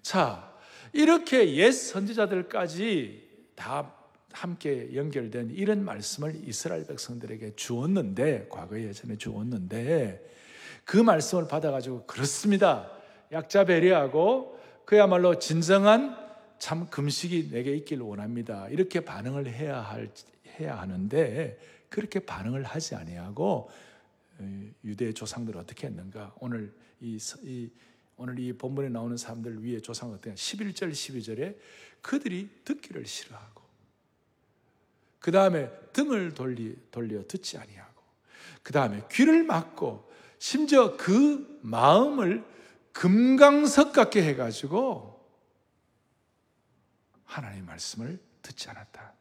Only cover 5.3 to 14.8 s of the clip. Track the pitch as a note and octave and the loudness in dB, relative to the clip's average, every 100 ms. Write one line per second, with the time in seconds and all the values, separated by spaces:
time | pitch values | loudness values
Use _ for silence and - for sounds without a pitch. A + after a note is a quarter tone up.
5.3 | A#2+ A#2 E3 G3+ G#3 G3 G#2 G2+ - D3+ | -8 -8 -4 0 0 -2 -8 -10 -8 -8
6.3 | D#3 D3+ G#2+ - E3 D#3 C#3+ - A#2+ G#2+ | -8 -10 -8 -6 -6 -8 -12 -10 -12 -12
7.3 | A2 A2 G#2 - A#2+ D3 G3 A2+ F#2+ D3 | -12 -12 -12 -6 -4 0 0 0 -2 0
8.3 | B2 - - F2+ G#2+ A2 G2+ B2 G#2 A2+ | 0 -6 -14 -12 -10 -10 -10 -10 -10 -8
9.3 | G#2+ A2+ A#2+ F2+ G#2+ A#2+ E3 A2+ F#2 - | -8 -6 -6 -6 -6 -2 0 0 -8 -18
10.3 | - - - - - - G3 A3+ E3 D3+ | -20 -20 -20 -20 -18 0 4 6 4 2
11.3 | F#3 D#3+ D3+ D#3 C3+ B2 B2 - - C3+ | -2 -2 -4 -2 -4 -6 -10 -12 -4 -4
12.3 | - G#3 G3 F#3+ B2 - - - - _ | -2 0 4 4 4 -4 -18 -20 -20 _
13.3 | D#3 - G3 F#3 E3+ F3+ F3+ C#3 D3 F#3 | -10 0 4 6 6 6 6 4 2 2
14.3 | C4 B3+ - - - | 2 -2 -16 -20 -20